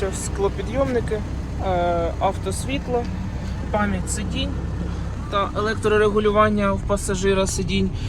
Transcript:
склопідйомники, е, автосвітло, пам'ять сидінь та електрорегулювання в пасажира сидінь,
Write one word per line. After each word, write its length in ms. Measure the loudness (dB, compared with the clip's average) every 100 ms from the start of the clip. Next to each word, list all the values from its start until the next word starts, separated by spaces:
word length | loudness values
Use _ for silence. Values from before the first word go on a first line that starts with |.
| -2 -2 -4
склопідйомники, 960 | 0 0 0 -2 0 2 0 0 -2 -4 -6 -4 -4 0
е, 480 | 2 2 2 0 0
автосвітло, 840 | 0 0 -2 -4 -2 -4 -2 -2 -2 -4 -4 -4 -4 -4 -2
пам'ять 400 | 0 0 0 -2
сидінь 400 | -4 -2 -2 -2 -2 -4 -4 -4 -4 -4 -6 -2
та 180 | 0 0 0
електрорегулювання 1160 | 0 0 4 4 6 4 4 6 4 4 2
в 100 | 0
пасажира 680 | 0 0 0 0 2 2 2
сидінь, 440 | 0 0 2 0 0